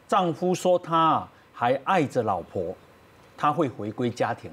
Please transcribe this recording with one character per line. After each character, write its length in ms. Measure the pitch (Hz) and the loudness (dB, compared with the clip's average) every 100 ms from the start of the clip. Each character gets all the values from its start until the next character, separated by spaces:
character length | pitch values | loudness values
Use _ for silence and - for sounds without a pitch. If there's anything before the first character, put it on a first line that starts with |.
| - | -2
丈 240 | 214 180 | 0 2
夫 220 | 147 180 | 0 0
说 240 | 180 185 180 | 0 2 2
他 180 | 175 165 | 2 2
啊 360 | 160 131 92 - _ | 4 2 -2 -16 _
还 220 | - 120 135 | -2 0 0
爱 220 | - 190 131 | 0 0 0
着 160 | 131 | -2
老 200 | 110 92 | -2 -2
婆， 340 | 82 104 85 92 - - - - - - | -4 -8 -6 -8 -16 -20 -20 -20 -20 -4
他 160 | 151 | -2
会 160 | 151 147 | 0 -2
回 240 | 113 104 | -2 -8
归 160 | 110 123 | -4 -4
家 280 | - 113 101 | -2 -4 -4
庭 160 | - | -10